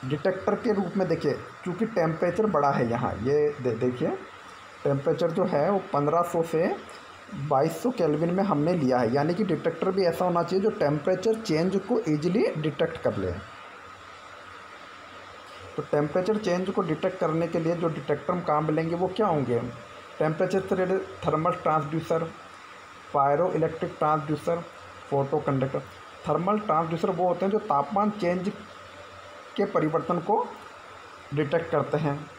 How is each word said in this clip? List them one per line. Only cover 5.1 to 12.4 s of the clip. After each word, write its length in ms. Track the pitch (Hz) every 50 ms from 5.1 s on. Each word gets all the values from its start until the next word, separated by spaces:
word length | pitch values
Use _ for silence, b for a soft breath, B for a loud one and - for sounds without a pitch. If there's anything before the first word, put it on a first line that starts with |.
| 156 139 175 165
जो 120 | 165 202 180
है 260 | 175 175 147 143 180
वो 120 | 202 190 190 - -
पन्द्रह 280 | 143 147 147 156 170
सौ 200 | 175 170 - 170 165
से 320 | 165 - 156 170 - 392 - - B B B B B B B - - - 151 139 151
बाईस 340 | 147 131 147 160 160 - -
सौ 60 | -
Kelvin 440 | - - 180 156 147 151 165 170 175
में 100 | 185 196
हमने 300 | 196 170 147 147 165 180
लिया 240 | 180 143 127 127 123
है, 160 | 123 110 120
यानी 200 | 143 147 156 175
कि 100 | 170 214
डिटेक्टर 480 | 185 160 147 - 170 160 - - 190
भी 120 | 185 196 190
ऐसा 220 | 170 165 170 180
होना 180 | 180 175 170 165
चाहिए 200 | 165 185 190 196
जो 60 | 214
temperature 680 | 214 - 165 143 147 151 - - 185 180 - 220 220
change 400 | 220 - - 160 151 165 190 185
को 240 | 196 190 - 247 - - 160
easily 340 | 151 147 147 180 175 226